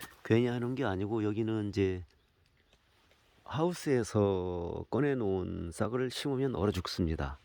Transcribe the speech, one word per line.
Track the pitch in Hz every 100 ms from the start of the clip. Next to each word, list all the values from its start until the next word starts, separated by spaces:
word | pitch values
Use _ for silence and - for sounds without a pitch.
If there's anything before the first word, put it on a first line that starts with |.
| - -
괜히 | - 113 120
하는 | 120 120 131
게 | 123
아니고, | 92 101 113
여기는 | 104 107 110 110 104
이제 | 98 95 92 85 _ _ _ _ _ _ _ _ _ _ _ _ _
하우스에서 | - 123 170 175 - 127 107 110 101 95 90 90 85 80 85
꺼내놓은 | - 143 135 104 95 90 87 85
싹을 | - 107 123 127
심으면 | - 147 131 135 117
얼어 | 101
죽습니다. | 92 - - 85 80 71 67